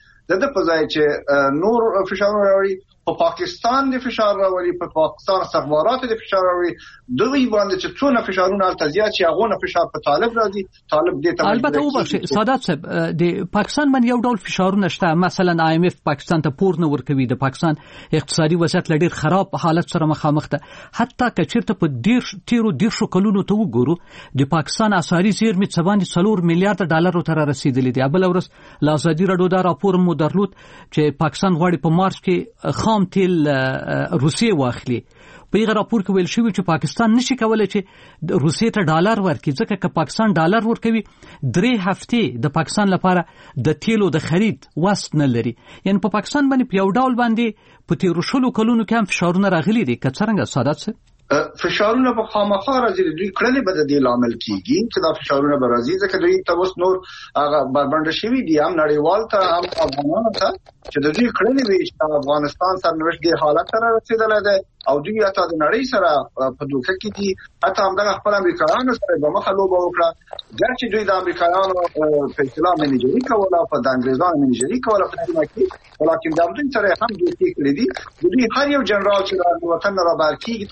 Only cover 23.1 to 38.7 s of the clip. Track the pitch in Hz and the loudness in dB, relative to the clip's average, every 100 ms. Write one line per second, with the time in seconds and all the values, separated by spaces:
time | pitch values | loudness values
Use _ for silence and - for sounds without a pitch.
23.1 | 185 208 196 180 208 190 117 123 170 - | 0 2 0 0 0 0 0 0 0 -6
24.1 | - - 127 139 170 143 - 214 190 - | -20 -8 -2 0 0 -2 -2 0 0 0
25.1 | 170 208 190 220 185 202 - 160 208 180 | 2 2 2 0 0 0 0 0 0 0
26.1 | 175 208 208 170 165 196 202 175 160 180 | 0 2 2 2 2 2 0 0 2 2
27.1 | 170 165 156 147 139 151 127 127 123 135 | 0 0 0 0 0 0 0 0 0 0
28.1 | 180 185 175 - - - - - 151 165 | 2 2 0 -4 -12 -20 -2 0 2 0
29.1 | 156 190 185 185 185 185 226 196 180 180 | 2 2 2 2 2 2 0 2 2 2
30.1 | 147 151 180 196 - - - - - 151 | 2 0 0 -2 -4 -20 -20 -6 0 0
31.1 | 143 160 - 196 165 180 170 170 165 190 | 0 -2 0 0 2 2 0 2 2 2
32.1 | - - 175 - - - - 214 214 185 | -2 -2 -2 -2 -8 -6 -2 0 0 0
33.1 | 196 196 175 147 135 131 135 - 139 143 | 0 2 2 2 2 0 -4 -4 -4 -2
34.1 | 160 147 - 233 170 123 113 - 117 - | 0 0 0 0 2 0 -4 -6 -6 -6
35.1 | - - - - 196 220 214 196 226 190 | -20 -20 -20 -4 0 2 0 0 -2 0
36.1 | 190 175 - 233 196 180 160 151 - 226 | 0 0 0 0 0 -2 -2 -2 0 2
37.1 | 233 247 262 226 220 196 208 185 - - | 2 2 0 0 2 0 -2 -6 -14 -20
38.1 | - 156 190 147 - 226 | -12 -4 0 0 2 0